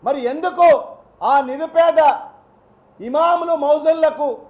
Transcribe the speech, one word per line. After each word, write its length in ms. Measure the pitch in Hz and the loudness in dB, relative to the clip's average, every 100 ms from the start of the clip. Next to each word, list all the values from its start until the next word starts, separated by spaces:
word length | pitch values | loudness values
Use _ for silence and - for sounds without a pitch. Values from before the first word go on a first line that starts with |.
మరి 160 | 233 285 | -4 -4
ఎందుకు 760 | 240 285 359 349 349 294 - - _ _ | -4 -6 -8 2 4 4 0 -20 _ _
ఆ 180 | 214 277 | 0 0
నిరుపేద 580 | 262 269 320 330 330 311 294 - - - _ _ _ _ _ _ | 0 -6 -4 2 2 4 2 0 -8 -20 _ _ _ _ _ _
ఇమాములు 560 | 220 285 339 349 339 330 | -6 -2 0 0 -2 -4
మౌజన్లకు 840 | 285 302 311 320 320 311 294 240 - | 0 0 0 2 0 0 -6 -6 -14